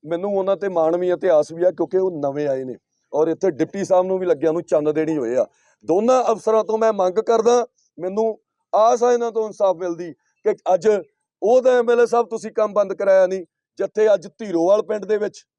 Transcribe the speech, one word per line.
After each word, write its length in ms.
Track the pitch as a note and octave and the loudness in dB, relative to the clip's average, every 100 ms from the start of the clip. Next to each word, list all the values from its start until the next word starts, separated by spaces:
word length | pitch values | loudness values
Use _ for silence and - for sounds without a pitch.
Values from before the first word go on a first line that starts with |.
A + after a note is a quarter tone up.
| D3+ | -8
ਮੈਨੂੰ 320 | E3+ G3 G3 | -6 -4 -4
ਉਹਨਾਂ 180 | F#3+ G3 | -2 -2
ਤੇ 120 | G3 | -2
ਮਾਣ 280 | F3 D#3+ F3 | -2 0 0
ਵੀ 140 | F3+ | -2
ਆ 60 | F3 | -2
ਤੇ 140 | F#3 | 2
ਆਸ 220 | D#3 D3+ | 2 2
ਵੀ 120 | E3 | 0
ਆ, 60 | F3+ | -2
ਕਿਉਂਕਿ 260 | E3 E3+ F#3 | 0 -2 0
ਉਹ 140 | F#3+ | -2
ਨਵੇਂ 380 | E3 C#3+ C#3 D3 | -2 -4 -4 -4
ਆਏ 160 | C3+ | -4
ਨੇ 120 | C3 A2 _ _ _ | -6 -12 _ _ _
ਔਰ 160 | C#3+ E3 | -2 0
ਇੱਥੇ 220 | D#3 F#3+ | 0 -2
ਡਿਪਟੀ 340 | C#3 D#3+ G3+ | -2 -4 -4
ਸਾਹਿਬ 220 | F#3+ F#3 F#3 | 0 2 2
ਨੂੰ 120 | F#3 | -2
ਵੀ 80 | F#3 | -2
ਲੱਗਿਆਂ 260 | D3+ D#3+ | 0 0
ਨੂੰ 100 | D#3+ | -2
ਚੰਨ 320 | E3 E3 D3+ | -2 -2 0
ਦੇਣੀ 240 | D3+ D#3 D#3 | -2 -2 -2
ਹੋਏ 180 | A#2 B2 | -2 -2
ਆ। 100 | A2 _ _ _ G#2+ | -2 _ _ _ -2
ਦੋਨਾਂ 460 | E3+ A3+ B3+ A3+ | 0 2 2 2
ਅਫਸਰਾਂ 320 | G#3+ - A3 | -2 0 0
ਤੋਂ 140 | G3 A3 | 0 0
ਮੈਂ 140 | A3 | 0
ਮੰਗ 220 | G#3 F#3 | 0 0
ਕਰਦਾ, 520 | F#3 A3 A3+ A3 A#3+ A#3 _ _ - | -2 0 2 4 2 0 _ _ -10
ਮੈਨੂੰ 400 | F3+ G3 A3+ G#3+ _ _ _ | -8 -2 -4 -4 _ _ _
ਆਸ 280 | G3 A3 B3 | 2 2 4
ਆ 100 | A#3+ | 2
ਇਹਨਾਂ 200 | A#3+ A#3 | 0 0
ਤੋਂ 140 | A3 A3 | -4 -6
ਇਨਸਾਫ 300 | G3 G3 E3+ | -2 0 0
ਮਿਲਦੀ 360 | F3+ E3+ F3 | -4 -8 -10
ਕਿ 420 | C#3+ _ _ G#3 G#3 - | -14 _ _ -4 -4 0
ਅੱਜ 140 | F3+ E3+ G#3 D#3+ _ _ _ | 0 2 0 -2 _ _ _
ਉਹਦਾ 360 | G3 B3+ B3+ B3 | 2 4 4 2
ਐਮ 120 | A#3 | 2
ਐਲ 100 | A#3+ | 2
ਏ 60 | A#3+ | 2
ਸਾਹਿਬ 220 | A#3 A3+ | 2 0
ਤੁਸੀਂ 220 | A3+ A3 | -6 -8
ਕੰਮ 220 | G#3+ G#3+ | -2 -2
ਬੰਦ 200 | G3+ G3 | 0 -2
ਕਰਾਇਆ 340 | F#3+ G3 F#3+ F#3 | -2 2 4 4
ਨਹੀਂ, 180 | F#3+ E3+ _ _ _ | 0 -10 _ _ _
ਜਿੱਥੇ 360 | G3 - G#3+ | -8 0 2
ਅੱਜ 140 | G3 E3 | 2 0
ਧੀਰੋਵਾਲ 540 | _ G#3+ E3+ E3+ G#3 | _ -6 -2 2 2
ਪਿੰਡ 220 | G#3 - | 0 -6
ਦੇ 120 | G3 G#3+ | -4 -4
ਵਿੱਚ 300 | G#3 - _ | -4 -8 _